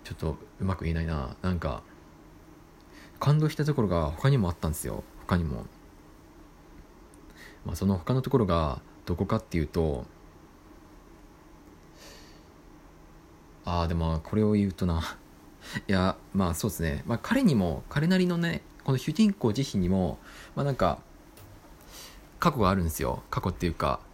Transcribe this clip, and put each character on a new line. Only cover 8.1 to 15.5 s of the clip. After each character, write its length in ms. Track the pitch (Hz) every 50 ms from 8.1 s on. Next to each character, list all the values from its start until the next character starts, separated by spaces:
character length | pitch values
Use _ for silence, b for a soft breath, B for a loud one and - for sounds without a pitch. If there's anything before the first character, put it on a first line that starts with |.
| 127
の 80 | 131
と 80 | - 127
こ 100 | 127 131
ろ 60 | 110
が 360 | 90 87 85 80 73 64 - - - - - -
ど 100 | - 90
こ 100 | 82 98
か 120 | 95 113 113
っ 40 |
て 160 | - - - 85
い 40 |
う 40 | 78
と、 400 | 69 - 87 80 80 71 62 - - - - - - - - - - - - - - - - - - - - - - - - - - - - - - - - - - - - - - B B B B B B B B B B B B - - - - - - - - - - - - - - - - - - - - - - -
あ 200 | - 87 85 85
ー、 40 | 82
で 60 | 85
も 260 | 85 82 82 80 80 78
こ 100 | - -
れ 80 | 104 107
を 100 | 107 107
言 140 | 104 101 98
う 20 | 92
と 120 | - 98
な。 320 | 90 82 80 82 - - - - - - - - -